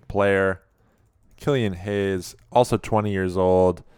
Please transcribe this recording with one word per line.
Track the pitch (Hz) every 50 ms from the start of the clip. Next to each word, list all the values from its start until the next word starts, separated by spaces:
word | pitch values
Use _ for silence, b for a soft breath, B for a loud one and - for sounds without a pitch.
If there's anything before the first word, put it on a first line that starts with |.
| _ -
player. | - 101 101 101 98 98 98 95 92 87 _ _ _ _ _ _ _ _ _ _ _ _ _ _ _ -
Killian | - 147 143 131 113 101 92
Hayes, | 87 92 104 101 101 98 98 95 92 87 - - - _ -
also | - 120 123 - 120 107
twenty | - - 113 107 104 104
years | 101 95 95 92 90 95
old. | 92 92 92 92 92 92 87 - - - -